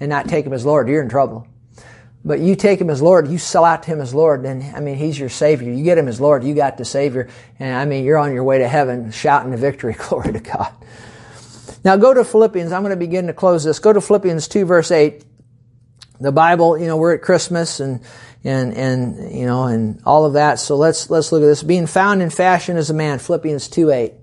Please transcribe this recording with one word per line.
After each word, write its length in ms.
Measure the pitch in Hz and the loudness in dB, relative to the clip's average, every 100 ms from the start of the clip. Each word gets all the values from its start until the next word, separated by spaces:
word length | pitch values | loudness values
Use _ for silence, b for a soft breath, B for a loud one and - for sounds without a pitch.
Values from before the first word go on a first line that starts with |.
and 80 | 143 | -6
not 180 | 143 - | -4 -2
take 180 | 156 147 | -4 -4
Him 60 | |
as 140 | 131 135 | -4 0
Lord, 240 | 151 117 | 2 2
you're 120 | 151 | 0
in 60 | 123 | 0
trouble. 400 | 135 123 110 - _ _ b b b b _ - | 0 -2 -4 -16 _ _ b b b b _ -6
But 160 | - | -2
you 160 | 175 190 | 0 2
take 240 | - 139 | 2 2
Him 80 | 170 | 0
as 120 | 135 | 2
Lord, 280 | 160 180 143 | 4 4 2
you 80 | 170 | -4
sell 260 | - 175 | -2 2
out 200 | 165 160 | 4 2
to 80 | 165 | -4
Him 100 | 156 | -8
as 120 | 127 | -4
Lord, 300 | 139 160 135 | 0 2 2
then, 300 | 131 131 139 - | -4 -8 -10 -10
I 60 | |
mean, 160 | 147 139 | -8 -4
He's 200 | 156 139 | -6 -4
your 120 | 131 | -8
Savior. 420 | - 151 143 120 | 0 0 0 -2
You 140 | 127 165 | -2 2
get 120 | 165 | 2
Him 120 | 135 | 0
as 100 | 113 | 0
Lord, 240 | 143 139 | 2 2
you 100 | 131 | 0
got 240 | 151 135 131 | 0 -2 -4
the 60 | |
Savior, 460 | 117 139 143 127 123 B B - | -6 -2 -2 -2 -8 B B -12
and, 160 | 131 | -8
I 120 | 127 147 | -4 -2
mean, 180 | 135 | -2
you're 140 | 131 151 | 2 2
on 160 | 147 | 0
your 100 | 127 | -2
way 140 | 131 135 | 0 2
to 100 | 120 | 2
heaven 440 | 147 131 123 110 | 0 0 -4 -8
shouting 400 | - 147 143 127 | -4 0 2 0
the 60 | 120 | -2
victory. 360 | 139 135 120 | -2 -2 -6
<laughs> 40 | 110 | -8
Glory 360 | - 147 - | -6 -6 -4
to 80 | - | -8
God. 320 | - - - - B B B B B B B B B B 190 | -8 -8 -8 -10 B B B B B B B B B B 2
Now 100 | 196 | 4
go 180 | 254 | 6
to 120 | 254 - | 4 4
Philippians. 480 | 220 220 185 170 | 4 2 0 -4
I'm 100 | 185 | -4
gonna 140 | 202 185 | -4 -4
begin 300 | 170 185 175 | -4 -4 -4
to 60 | |
close 300 | 151 185 170 | 0 2 2
this. 160 | 151 - | 0 2
Go 140 | 220 | 2
to 80 | 202 | 4
Philippians 480 | - 208 185 160 - | 2 0 2 -2 -2
two, 160 | 208 175 | -2 2
verse 260 | 180 247 | 2 2
eight. 320 | 165 151 - _ _ _ _ _ _ _ _ - - | 4 2 0 _ _ _ _ _ _ _ _ -20 -8
The 140 | 139 | -2
Bible, 440 | 147 165 175 170 160 | 2 4 4 2 2
you 100 | 165 | -2
know, 100 | 156 | 0
we're 160 | 170 | 2
at 80 | 165 | 0
Christmas 580 | - 175 - 170 165 - | 2 0 0 -4 -4 -6
and, 220 | 135 123 B B B B | -6 -8 B B B B
and, 300 | 135 135 123 | -4 -4 -4
and, 600 | 120 131 127 123 - - | -4 -2 -2 -4 -8 -10
you 120 | 127 123 | -6 -2
know, 180 | 127 | -2
and 380 | 127 113 110 - - | 0 -2 -2 -4 0
all 200 | 151 151 | 2 4
of 80 | |
that. 260 | 143 147 127 | 2 2 0
So 160 | - 143 | -2 2
let's, 340 | 160 160 - | 2 0 -2
let's 220 | 160 151 | -2 0
look 100 | 160 | 4
at 40 | 151 | 4
this. 180 | 147 | 4
"Being 240 | 156 180 156 | 2 0 0
found 340 | 185 196 196 | 0 2 2
in 100 | 170 | 0
fashion 440 | - 185 175 - 170 | 0 2 2 0 -4
as 140 | 151 | -2
a 40 | |
man," 260 | 156 151 131 | -2 -2 -4
Philippians 500 | - 165 156 143 - | -2 -2 -2 -6 -4
two 220 | - 156 | 0 2
eight. 240 | 127 110 - | 2 -2 -8